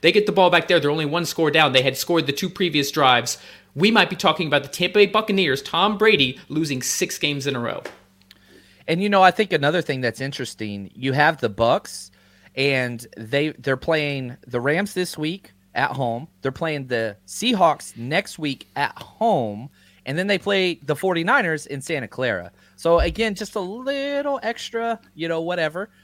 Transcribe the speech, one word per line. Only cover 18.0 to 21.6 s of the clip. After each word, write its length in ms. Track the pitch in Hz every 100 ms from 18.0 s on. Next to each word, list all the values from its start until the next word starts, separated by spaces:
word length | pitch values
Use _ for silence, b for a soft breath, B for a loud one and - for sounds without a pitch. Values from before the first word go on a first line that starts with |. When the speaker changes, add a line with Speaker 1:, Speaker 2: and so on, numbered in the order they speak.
| 120 165 202 -
Speaker 2:
week 300 | 151 135 - -
at 200 | 143 -
home. 720 | - - 226 175 113 104 135 b b b -
And 120 | 151
then 80 | 196
they 100 | 190
play 360 | 202 196 185 170
the 100 | 143
forty-niners 720 | 147 190 170 170 277 185 156